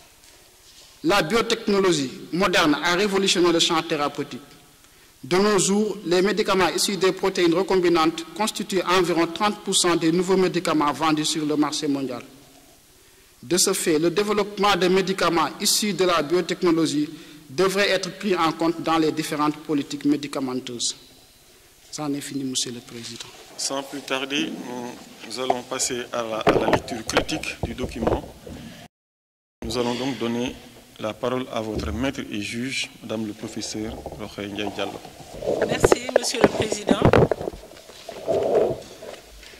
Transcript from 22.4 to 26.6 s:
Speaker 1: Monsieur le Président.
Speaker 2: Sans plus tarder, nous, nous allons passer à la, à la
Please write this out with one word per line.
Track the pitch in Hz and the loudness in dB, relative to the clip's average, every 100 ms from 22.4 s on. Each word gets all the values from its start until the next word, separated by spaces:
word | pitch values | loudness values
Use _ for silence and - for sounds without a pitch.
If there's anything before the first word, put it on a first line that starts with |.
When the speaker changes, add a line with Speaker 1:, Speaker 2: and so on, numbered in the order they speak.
Speaker 1:
Monsieur | 135 127 131 | -4 -4 -4
le | 120 | -8
Président. | - 120 117 117 - - - - | -14 -14 -12 -12 -14 -18 -20 -8
Speaker 2:
Sans | - 139 | -6 -6
plus | 135 143 | -6 -12
tarder, | - 135 139 143 160 | -6 -4 -2 -4 -4
nous, | - 127 123 120 123 - - - | -6 -10 -10 -10 -12 -18 -18 -12
nous | 113 | -6
allons | 131 127 | -2 -4
passer | 123 127 - 123 123 | -4 -4 -2 -4 -4
à | 120 | -6
la, | 113 110 | -4 0
à | - | 2
la | 113 | 2